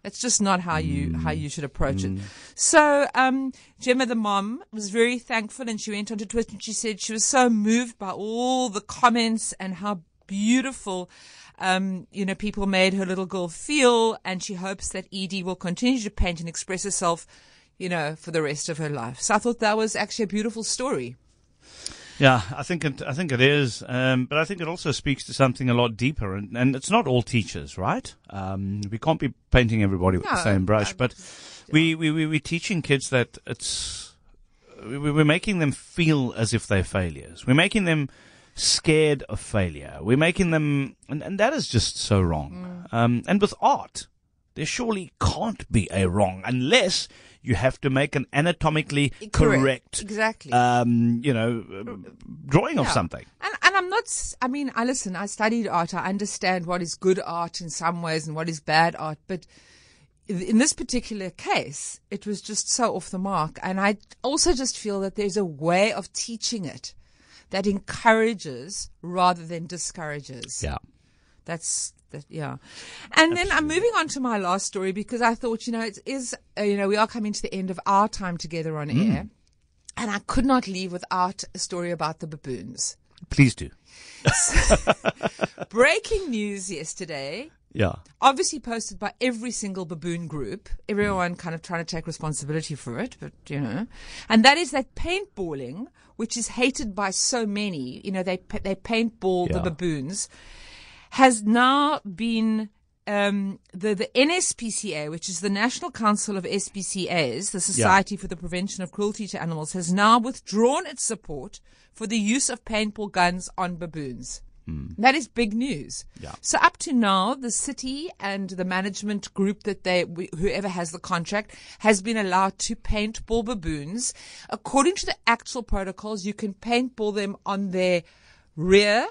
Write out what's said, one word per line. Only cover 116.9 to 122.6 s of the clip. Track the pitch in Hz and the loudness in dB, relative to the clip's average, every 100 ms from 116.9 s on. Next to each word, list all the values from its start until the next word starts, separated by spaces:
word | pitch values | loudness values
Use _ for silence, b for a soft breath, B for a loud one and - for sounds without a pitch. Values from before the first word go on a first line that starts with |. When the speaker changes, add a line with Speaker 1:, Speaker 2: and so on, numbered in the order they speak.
Speaker 1:
now, | 254 208 190 196 | 2 4 4 2
the | 277 247 | -2 -4
city | - - - 254 277 349 - | -4 -6 -6 -8 -8 -10 -8
and | 196 196 190 | -6 -4 -6
the | 185 185 | -4 -2
management | 185 196 190 208 208 - | -2 -2 -4 -4 -4 -6
group | - 196 202 | 0 0 0
that | 208 190 185 | -6 -4 0
they, | 180 | 0
wh-, | 170 170 185 156 | 0 -6 -8 -2
whoever | 196 151 208 | -2 0 -4
has | 180 170 | -4 -6
the | 170 | -8
contract, | - 175 165 208 214 B B B | -4 -2 0 -4 -4 B B B
has | 214 202 | 4 4
been | 196 226 | 2 0
allowed | 196 185 190 | 2 2 2
to | - | -2